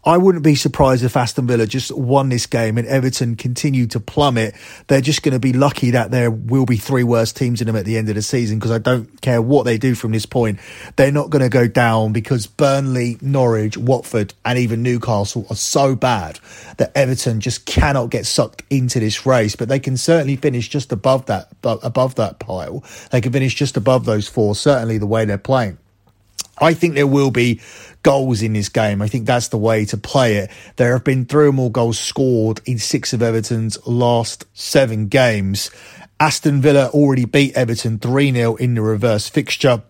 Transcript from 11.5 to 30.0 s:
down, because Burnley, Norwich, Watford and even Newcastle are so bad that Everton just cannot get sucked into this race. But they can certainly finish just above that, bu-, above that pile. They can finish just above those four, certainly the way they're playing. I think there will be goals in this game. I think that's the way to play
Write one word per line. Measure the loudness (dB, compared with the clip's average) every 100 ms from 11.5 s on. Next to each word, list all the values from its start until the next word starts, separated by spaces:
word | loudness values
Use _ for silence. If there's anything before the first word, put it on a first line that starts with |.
| 2 2
down, | 2 2 2 0
because | -2 -2 -4 -4
Burnley, | 0 0 2 0 -2 -4 -4
Norwich, | -2 0 2 2 -2 -2
Watford | 0 0 0 -4 -4 -6
and | -4 -2
even | 0 -2
Newcastle | -2 -2 -2 -2 -2 -6 -8
are | -8
so | -2 0 0 0
bad | 0 -2 -6 -14 -20 -20 -20 -6
that | -2
Everton | 0 0 0 -2 -2
just | -4 -6 -2
cannot | 0 2 0 -2
get | -4 -2
sucked | -2 -2 -4 -4
into | 0 0 0
this | -2 -2 2
race. | 2 2 -2
But | -2
they | -2
can | -2 -2
certainly | 2 2 2 -2
finish | -2 -2 -4
just | -6 -4
above | -2 0 0 0
that, | -6 -6 -6
bu-, | -4 -4
above | -2 0 0
that | -2 -4 -6
pile. | -10 -8 -8 -12 -14 -20 -2
They | -2
can | 0
finish | 0 -2 -2
just | -2 0
above | 2 2
those | 2 -2 -2
four, | 0 0
certainly | 2 2 2 0 -4
the | -2
way | 0
they're | 0 -4
playing. | -2 0 -2 -8 _ _ _ _ _ -18 -16 0
I | 2
think | 2 0
there | 2 2
will | 2 2
be | 2 0 -2 -8 -20 -20 0
goals | 2 4 2 0
in | 0
this | -2 -2
game. | 0 0 0
I | -2
think | -4 0
that's | -2 -2
the | -2
way | 0 0 -2
to |
play | -6